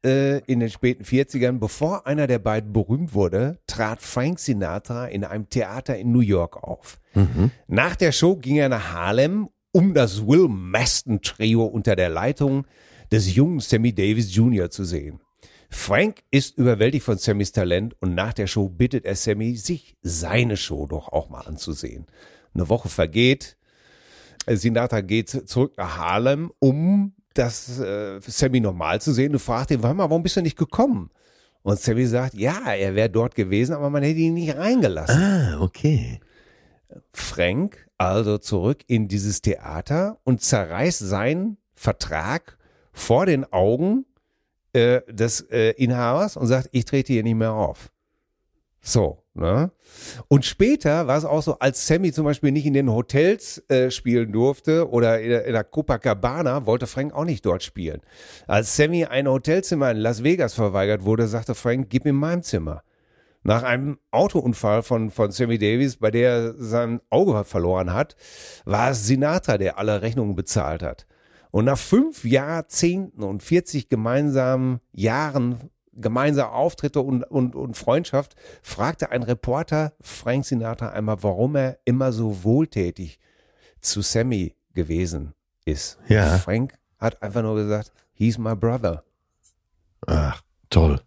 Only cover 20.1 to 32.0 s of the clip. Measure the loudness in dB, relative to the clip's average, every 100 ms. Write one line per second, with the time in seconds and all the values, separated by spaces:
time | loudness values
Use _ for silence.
20.1 | -6 -2 0 0 -2 -4 -6 -6 -8 -4
21.1 | -6 -6 -14 -14 -12 -10 -10 -10 -14 -18
22.1 | _ -20 _ _ -4 0 0 -2 -2 0
23.1 | 4 4 2 -4 _ _ _ _ _ _
24.1 | -20 -20 -12 -2 0 2 0 0 -2 0
25.1 | -2 -2 -8 -4 0 0 -2 -8 -6 -2
26.1 | 0 2 0 -4 0 0 2 2 2 0
27.1 | _ _ -2 -2 -4 -10 -8 -6 -6 -8
28.1 | -12 -8 0 2 2 2 -2 -2 -2 0
29.1 | 2 2 0 -2 -4 -2 0 0 0 0
30.1 | 0 0 0 -2 -2 -4 2 2 2 -4
31.1 | _ _ _ _ _ -2 0 0 0